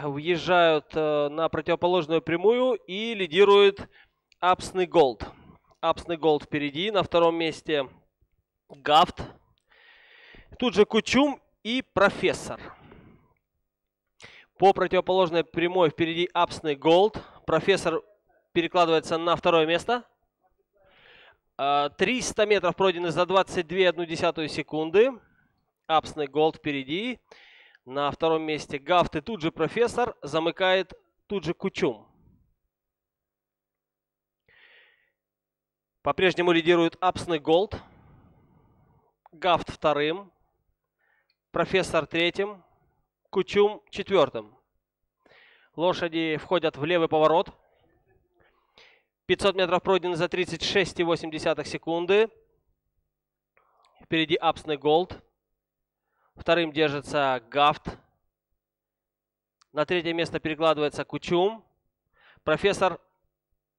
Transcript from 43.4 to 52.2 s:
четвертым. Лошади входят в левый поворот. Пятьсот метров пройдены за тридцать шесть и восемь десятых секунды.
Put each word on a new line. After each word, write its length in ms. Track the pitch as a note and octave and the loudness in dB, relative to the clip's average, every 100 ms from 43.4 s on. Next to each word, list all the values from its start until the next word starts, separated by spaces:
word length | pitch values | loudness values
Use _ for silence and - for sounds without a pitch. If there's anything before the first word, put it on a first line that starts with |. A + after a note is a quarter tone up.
| F3+ G3+ G#3 G#3 _ | -2 2 2 0 _
четвертым. 680 | - F#3+ F#3+ C3 A2+ G#2+ _ _ _ _ _ _ _ _ _ _ _ _ - | -12 -2 2 2 -2 -14 _ _ _ _ _ _ _ _ _ _ _ _ -4
Лошади 640 | F3 E3 F3 D#3+ D#3+ D3+ | -2 -2 -4 -4 -4 -4
входят 400 | - F3+ D#3 C#3 | -2 -2 -2 -4
в 80 | D3+ | -2
левый 220 | F3 D#3+ | 0 2
поворот. 420 | D#3 D#3 D#3 - - _ _ _ _ _ _ _ _ _ _ _ _ - _ _ _ - | 4 4 4 0 -10 _ _ _ _ _ _ _ _ _ _ _ _ -20 _ _ _ -6
Пятьсот 300 | F3+ G3+ F#3 | 0 0 0
метров 260 | F3+ F3 | 0 0
пройдены 340 | F#3 F#3+ F3 E3 | 2 0 0 -4
за 140 | E3+ | -4
тридцать 320 | F3+ F3 E3 | -4 -6 -6
шесть 380 | - G3+ F3 - | -2 -2 -2 -2
и 40 | |
восемь 280 | E3+ D#3+ E3 | -2 -2 -4
десятых 340 | D#3 E3 D3+ C#3+ | -6 -4 -4 -6
секунды. 640 | D#3 - E3+ F3 G3+ | -10 -6 -4 0 2